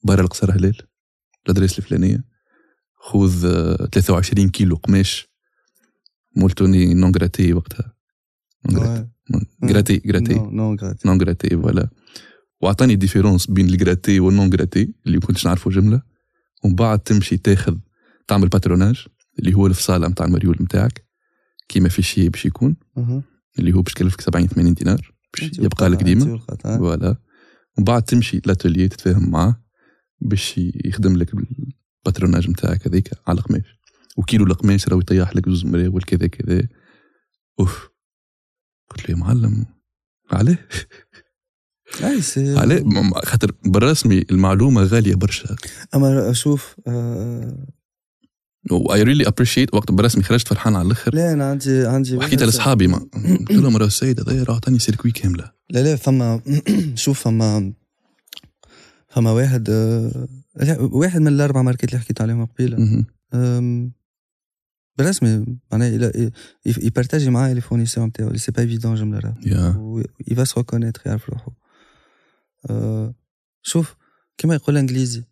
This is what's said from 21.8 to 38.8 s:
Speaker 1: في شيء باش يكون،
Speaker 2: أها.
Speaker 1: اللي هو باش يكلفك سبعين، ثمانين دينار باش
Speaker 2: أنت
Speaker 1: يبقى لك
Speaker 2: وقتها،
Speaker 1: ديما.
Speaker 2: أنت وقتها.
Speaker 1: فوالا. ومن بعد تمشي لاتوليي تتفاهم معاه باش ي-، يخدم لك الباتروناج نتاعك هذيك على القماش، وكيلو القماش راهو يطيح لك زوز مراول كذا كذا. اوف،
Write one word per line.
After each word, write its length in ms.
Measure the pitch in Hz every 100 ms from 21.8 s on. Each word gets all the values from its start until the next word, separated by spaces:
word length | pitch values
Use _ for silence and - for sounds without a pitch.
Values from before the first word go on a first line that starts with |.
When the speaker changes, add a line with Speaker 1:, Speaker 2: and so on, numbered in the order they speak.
| 90
Speaker 1:
في 120 | 87
شيء 280 | 90 - 90
باش 160 | 85 -
يكون، 300 | 82 131 160 _ -
Speaker 2:
أها. 260 | 120 131 139 _ _ -
Speaker 1:
اللي 140 | 87
هو 80 | 90
باش 100 | 90
يكلفك 300 | - 90 90
سبعين، 260 | - 85 90
ثمانين 260 | - 87
دينار 400 | 85 85 78 - _ _
باش 100 | -
Speaker 2:
أنت 160 | 160 -
Speaker 1:
يبقى 300 | 107 - 95
لك 80 | 90
Speaker 2:
وقتها، 80 | 90
Speaker 1:
ديما. 180 | 107
Speaker 2:
أنت 80 | 139
وقتها. 460 | 117 - - - 101
Speaker 1:
فوالا. 380 | 87 85 92 120 _ _ _ _ _ -
ومن 80 | 101
بعد 180 | 120
تمشي 380 | 110 123 117 90 -
لاتوليي 420 | 92 90 85 95
تتفاهم 420 | - 92 92 87
معاه 340 | 80 92 120 _ _ _ _ _ _
باش 360 | 120 98 - -
ي-، 240 | 90 - -
يخدم 320 | 92 95 92
لك 140 | 85
الباتروناج 1160 | 101 - 127 - - _ _ - - 90 - 87
نتاعك 380 | 85 90 90 -
هذيك 220 | 90 95 - -
على 100 | 90
القماش، 420 | - - 101 _ _ _ _ -
وكيلو 280 | 92 110 101
القماش 420 | 92 104 98 -
راهو 120 | 92
يطيح 360 | 87 92 92 -
لك 140 | 90
زوز 160 | 90 85
مراول 360 | 85 90 92
كذا 260 | 90 90 85
كذا. 400 | - - 90 113 _ _ _ _ _ _ _ _ -
اوف، 300 | 92 - - _ _ _ _ _ _ _ _ _